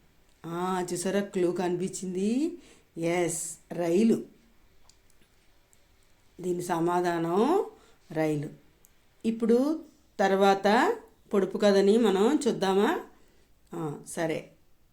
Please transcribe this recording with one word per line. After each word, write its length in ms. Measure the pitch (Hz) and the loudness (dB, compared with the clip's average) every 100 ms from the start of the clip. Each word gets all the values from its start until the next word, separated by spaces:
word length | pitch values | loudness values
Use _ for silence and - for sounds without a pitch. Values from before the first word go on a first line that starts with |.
| _ _ _ _ | _ _ _ _
ఆ, 400 | 165 170 185 185 175 | -10 -6 -4 -2 -4
చూసారా, 260 | 175 190 196 | -4 -2 -2
క్లూ 320 | 196 190 175 | -2 -2 -2
కనిపించింది. 1080 | 175 180 175 185 - 185 180 208 254 339 349 - - _ 165 | 0 -2 -2 -4 -6 -8 -2 0 0 -2 -6 -18 -20 _ -6
ఎస్, 600 | 165 180 165 165 - - - | -2 0 -2 -4 -10 -12 -10
రైలు. 680 | 170 170 180 226 - - _ _ _ _ - - _ _ _ _ _ _ _ _ _ _ _ _ _ _ - | -6 0 2 4 2 -4 _ _ _ _ -20 -20 _ _ _ _ _ _ _ _ _ _ _ _ _ _ -8
దీని 200 | 180 175 | -6 -4
సమాధానం 1040 | 175 170 170 175 180 170 165 185 262 392 440 - - _ - | -2 -2 0 0 0 -2 0 0 2 0 -2 -10 -20 _ -8
రైలు. 380 | 156 156 151 147 - _ _ _ _ _ _ | -4 -2 -2 -6 -14 _ _ _ _ _ _
ఇప్పుడు 540 | 226 226 226 240 285 320 - _ _ - | -6 0 2 4 2 -2 -8 _ _ -2
తర్వాత 760 | 190 190 196 196 202 233 359 466 - _ - | 2 4 4 4 2 2 2 -2 -8 _ -4
పొడుపు 240 | 202 185 202 | -2 0 0
కథని 400 | 208 196 196 226 | 2 4 6 4
మనం 420 | 214 185 226 302 226 | 4 4 2 2 0
చూద్దామా? 520 | 160 190 190 240 370 - - _ _ _ _ _ | 0 0 2 2 0 -6 -20 _ _ _ _ _
ఆ, 220 | 170 156 - - | -8 -8 -8 -10
సరే, 440 | 180 160 156 - _ _ _ _ | -4 -4 -4 -10 _ _ _ _